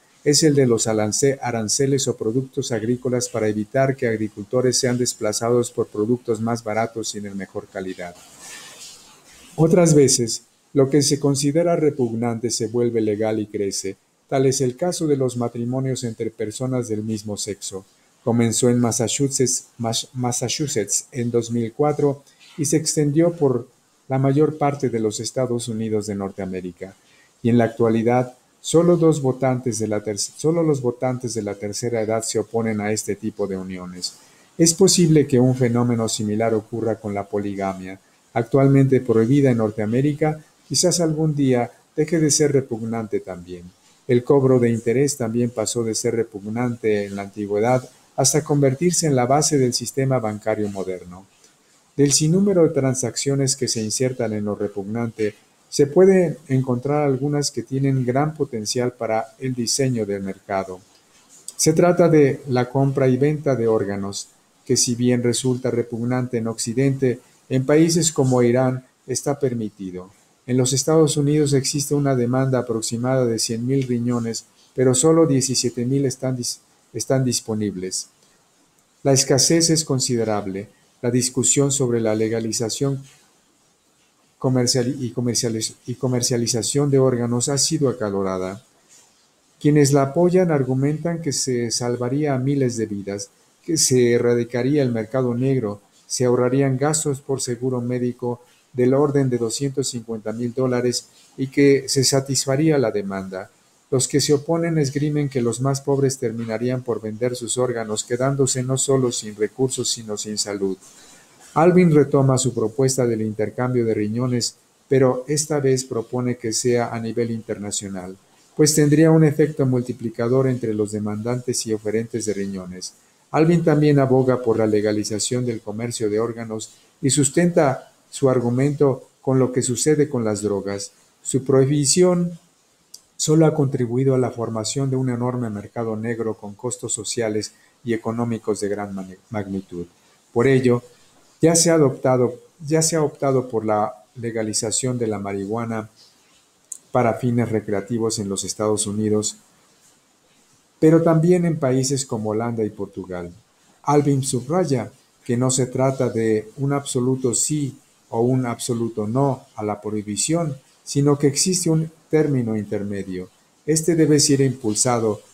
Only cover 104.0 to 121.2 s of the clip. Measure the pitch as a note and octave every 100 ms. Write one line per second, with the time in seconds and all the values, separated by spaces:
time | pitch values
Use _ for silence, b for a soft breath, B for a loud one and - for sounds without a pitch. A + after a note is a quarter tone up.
104 | - C#3+ C3+ C#3+ D3 E3 E3 D#3+ C3+ C#3
105 | D3+ D3 C#3+ C3+ A#2+ A2+ C3+ C3+ D3 C3+
106 | C3+ C3 A#2 A#2 A2+ A2 B2 B2+ B2 G#2+
107 | G#2+ G#2+ B2 A#2+ A2 - B2+ A#2 A2 G#2+
108 | - A#2+ C3+ C#3 B2+ C3 B2+ C3 - C3+
109 | B2+ - G#2+ G#2 G#2+ - C3 B2+ A#2 A#2
110 | A2 G#2 G#2+ G#2 G#2+ G2+ G2 F#2+ B B
111 | B B B B - D3+ E3 F3+ F3 D3+
112 | C#3 C#3+ C3+ B2+ B2 A2+ A2 - C3 C3
113 | A#2+ A2+ A2 G#2+ G#2+ - B2+ B2 A2 G#2+
114 | G#2 A2+ B2+ B2 - - _ _ - C3+
115 | B2+ B2+ - D3 D#3 D3 C3+ C3 B2+ A2+
116 | A2+ B2 B2 A#2+ A2+ G#2+ B2 A#2+ A#2 A#2
117 | A2+ A2+ A#2 A2+ A2 G2+ G#2 - G2+ F#2+
118 | F2+ F#2+ b b b - D3+ D#3 D3 D3
119 | D#3+ D#3+ D#3 D3 D3+ D#3 C3 B2+ B2 A#2
120 | A2+ A2+ A#2 C3 C3 B2 A#2 G#2+ G#2 G#2+
121 | G#2 G#2